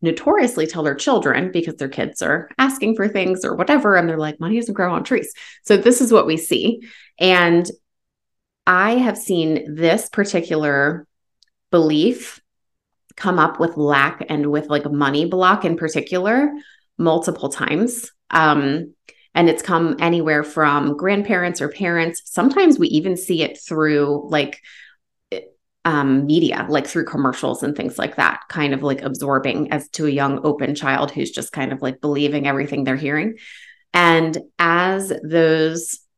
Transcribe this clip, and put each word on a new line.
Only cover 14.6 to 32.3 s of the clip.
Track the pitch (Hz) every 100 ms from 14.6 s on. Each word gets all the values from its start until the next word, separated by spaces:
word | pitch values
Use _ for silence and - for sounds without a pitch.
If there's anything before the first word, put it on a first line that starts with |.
| 147
like, | 147 143
money | 147 143 147 170
block | 185 185 202 170
in | 165
particular | 160 160 147 180 190 247 294 294 - _ _ -
multiple | 170 165 170 156 139
times. | - - 151 240 - - _ -
Um, | 165 156 143 139 151 165 _ _ - _
and | 170 170
it's | 165
come | - 170 165 135
anywhere | 170 170 156 151
from | 151 - 151 143 143 143
grandparents | 185 202 202 185 180 175
or | 143
parents. | - 185 170 165 165 -
Sometimes | - 240 320 359 269
we | 175
even | 151 185 180
see | - 170
it | 151 -
through, | - 160 156 147 143 147 147
like, | 151 143 - - - - _ _ _ - - - _ _ _
um, | - 147 139 135 143
media, | 160 170 - 95
like, | 147 139
through | 170 156
commercials | 143 135 123 135 123
and | 139 147
things | - -
like | - -
that, | 127 - -
kind | 165 143
of, | 135
like, | 143 135
absorbing | 139 131 139 135 135 - 147
as | 151 -
to | - 151
a |
young, | 139 139 139
open | 151 147 135 147
child | 143 135 139
who's | - 135
just | - -
kind | 156 135
of, | 135
like, | 135 131
believing | 147 143 147